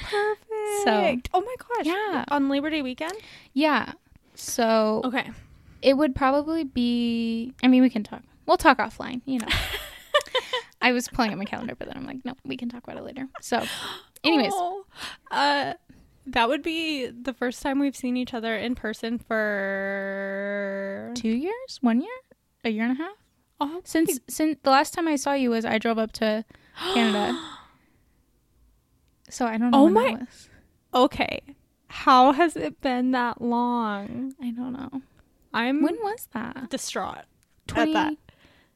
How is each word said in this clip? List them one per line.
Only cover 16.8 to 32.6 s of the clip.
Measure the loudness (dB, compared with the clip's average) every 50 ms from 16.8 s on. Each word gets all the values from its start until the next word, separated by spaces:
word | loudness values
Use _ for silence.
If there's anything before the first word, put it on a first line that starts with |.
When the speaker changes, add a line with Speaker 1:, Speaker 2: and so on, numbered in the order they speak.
| -2 -4 -4 -4 -4
Speaker 2:
the | -6 -8 -8 -8 -8 -6
first | -4 -4 -4 -4 -4
time | -2 0 0 2
we've | 2 0 0
seen | -2 -4 -4 -2
each | -2 -4 -4 -6
other | -6 -4 -4 -4
in | -2 -2 -4 -4
person | -4 -6 -8 -6 -6 -4 -4 -4 -6
for | -4 -2 -2 0 0 0 0 -2 -2 -2 -2 -2 -2 -4 -4 -4 -4 -6 -6 -6 -6 -6 -6 -6 -4 -4 -4 -4 -4 -4 -4 -6 -6 -6 -8 -8 -10 -10 -8
Speaker 1:
Two | -4 -2 0
years? | 0 0 -2 -4 -6 -6 -10 -14 -6 0
One | 2 2 2 2
year? | 0 -4 -8 -14 -16 _ -20 _ _ _ _ _ -6
A | -4
year | -2 -2 -2
and | -2 -2 -4
a | -6
half? | -8 -12 -16 _ _ _ _ _ _ _ -6
Speaker 2:
Oh, | -6 -6 -6 -8 -6
Speaker 1:
Since, | -2 0 2 2 2
Speaker 2:
my | 0 -2 -6
Speaker 1:
since | -8 -4 0 0 0 0 0 2
the | 4
last | 6 6 4 2 -2
time | -2 0
I | 0 0
saw | 0 0 0
you | 0 2 2 2
was | 0 0 0
I | 0 0
drove | 0 0 0 0
up | 0 -2 -4 -2
to | -2 0 0 0 -2 -4 -8 -16 -20 _ _ -12
Speaker 2:
<gasps> | -8 -4 0 2
Speaker 1:
Canada. | 2 4 4 2 2 0 0 -2 -4 -6 -10 -16 -18 -20 -20 _ _ _ _ _ _ _ _ _ _ _ _ _ _ _ _ _ _ _ _ _ _ _ _ _ _ _ _ _ _ _ -12
So | -6 -4 -2
I | -2 0 2
don't | 2 6
know | 8 8
Speaker 2:
Oh | 8
Speaker 1:
when | 8 8
that | 6 4 4
Speaker 2:
my | 2 -2
Speaker 1:
was. | -8 -12 -14 -18 -20 -20 -20 -20 _ _ _ _ _ _
Speaker 2:
Okay. | 4 4 4 4 4 0 -2 -2 -4 -6 -10 -14 -20 _ _ _ _ _ _
How | -16 -14 0 4 6 8 10 8 8
has | 6 6 4 2 2
it | -2